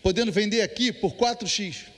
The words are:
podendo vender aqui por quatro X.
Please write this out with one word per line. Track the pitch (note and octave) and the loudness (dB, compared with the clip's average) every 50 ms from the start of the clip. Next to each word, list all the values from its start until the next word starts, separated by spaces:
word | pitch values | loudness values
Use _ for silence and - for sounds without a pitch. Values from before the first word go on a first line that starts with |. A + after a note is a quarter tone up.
podendo | - F#3+ F#3 G#3+ A#3+ A3 | 2 2 2 2 0 2
vender | D#3 G3 G#3+ G#3 A3 A#3 | 2 0 0 2 2 0
aqui | G#3 - - - B3 B3 - | 0 0 0 0 0 0 0
por | - - F3 - | 0 -4 -4 0
quatro | - A#3+ A#3+ A#3+ A#3+ A3+ | 2 2 2 2 -2 -4
X. | F3 - - G#3 F3+ C#3 - - - - | -4 -4 -4 -4 -6 -8 -12 -14 -18 -20